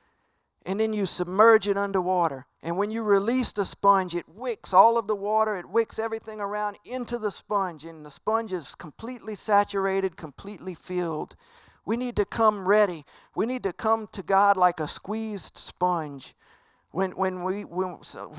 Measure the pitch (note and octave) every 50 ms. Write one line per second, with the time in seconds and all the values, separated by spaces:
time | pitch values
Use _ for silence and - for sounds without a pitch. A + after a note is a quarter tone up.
0 | _ _ _ _ _ _ _ _ _ _ _ _ _ - F#3+ G#3 A3 A3 A3 G#3+
1 | G3+ F3+ - - F3+ F3 F#3 G3 G#3+ A#3 A3+ A3 - G3+ G3 G3 G3+ G3 G3 F#3+
2 | F3 F3+ F#3 F3+ E3+ D#3 C#3 C3 C3+ - _ _ - D#3 E3+ F3+ G3+ G#3 A3 A3+
3 | A3+ G#3+ G3+ G3 G3 G#3+ B3 C4 B3 - - - G3 - - - - G3+ G3 F#3+
4 | F#3 F3+ E3 F3 - - E3 G3+ B3 B3+ A3+ - - - - F#3 G3+ A#3 A#3 A#3
5 | A3 G3+ G#3+ G3+ G3 G#3 G#3+ G#3+ A3 G#3+ G#3 F#3 D#3 C3 F3+ A3+ A3+ A3 - -
6 | A3 A3+ A3 A3 - G#3+ G#3+ G#3+ G#3 G3 G#3 G#3 G#3 G#3 G3+ - _ F#3+ A#3+ B3+
7 | A#3+ - A#3+ A#3 G#3+ G#3 G3 - - - G#3+ G3+ F#3+ F3+ E3 D3 C#3+ E3 E3 D#3+
8 | D3+ D3+ - - - G#3+ A3 A3+ A3+ G#3 F#3 F3 C#3+ - - - - E3 - -
9 | A3 A#3+ B3+ B3 - G#3+ G#3+ - - - G#3 G3+ G3+ - - G3 F#3+ F#3+ F#3+ G3
10 | F#3+ F#3+ F3+ - - D3+ C#3 - - G3+ G#3 - D#3+ F#3 F3 - - - F#3 F3+
11 | F3+ E3 D#3+ D3+ D3+ - - - _ _ - - - - _ _ _ - A3 A#3+
12 | B3+ B3 G#3 G3+ G3+ - - - A3+ A3 G#3 G3+ F#3+ F3+ G3+ G#3+ G#3+ F#3+ F3 D#3+
13 | C#3+ - - - - _ _ D#3+ G#3 A#3+ B3+ B3 F#3 G3 E3+ - - A3 A3+ A3+
14 | A3 G3 - - E3+ D3+ F#3+ F#3+ G3+ G3+ G3+ F#3+ F#3 F3+ F3 - D#3 C#3+ - -
15 | - - G#3 A3 A3 A3 G#3+ F#3+ - - - - - - - _ F3+ F3+ F3+ E3+
16 | D#3 D3 C#3+ C#3 - - - _ _ _ _ _ _ _ _ _ _ _ - E3
17 | F#3+ F#3 - - F#3 F#3 F#3 F#3 F3 F#3 G3 G#3 G3+ - - F3 F#3+ F#3 E3+ -
18 | - - - A2+ G2 E2+ -